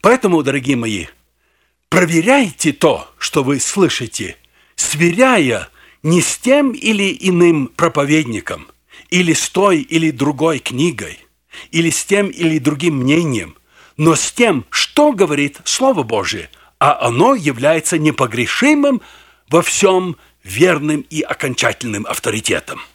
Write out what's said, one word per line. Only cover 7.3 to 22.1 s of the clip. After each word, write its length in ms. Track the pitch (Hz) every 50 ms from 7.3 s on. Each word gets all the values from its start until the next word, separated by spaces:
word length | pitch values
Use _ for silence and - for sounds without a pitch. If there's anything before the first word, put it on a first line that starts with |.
| 180 170 175 170 165 151 135
проповедником, 1000 | 123 _ - 165 165 - 151 143 139 151 160 151 120 113 98 - - 95 82 - - _ _ _ _ - - - _
или 240 | 175 180 180 165 156
с 160 | - - -
той 320 | - 185 196 202 185 156
или 300 | 131 - 156 160 160 160
другой 480 | 143 120 139 143 143 127 151 165 156 131
книгой, 600 | - - 127 123 151 175 143 107 98 78 76 - _ _ _ _ _ _ - - - _
или 180 | - 160 170 165
с 160 | - - -
тем 240 | - 196 202 202 190
или 280 | - - 170 160 160
другим 400 | 156 123 147 151 135 156 170 151
мнением, 580 | 135 123 131 147 170 175 156 131 107 85 80 - _ _ _ _ _ - _ _
но 180 | - 151 165 160
с 160 | - - -
тем, 340 | - - 240 226 170 131 - _
что 420 | - - - - - 294 294 302
говорит 480 | 262 180 196 156 147 143 143 143 - - -
Слово 380 | - - - 254 269 262 175 131
Божие, 460 | 110 113 104 95 - 117 98 80 - _ _ _ _ _ _
а 280 | - 143 143 - -
оно 280 | 120 117 127 175 247 277
является 640 | 240 156 147 131 113 127 147 165 160 151 - 185
непогрешимым 1040 | 160 151 156 151 - 135 120 104 120 120 - - - 240 285 302 294 277 285 269 226 - - - - _ _ _ _ _
во 140 | _ 151 170
всём 560 | 165 - - - 202 190 190 185 185 180 165 _ _ _ _ _ _
верным 600 | 92 92 113 165 165 170 151 143 151 151 147 131 _
и 100 | 160 156
окончательным 840 | - - - - - 139 123 - - 120 104 - - 120 104 101 107
авторитетом. 720 | -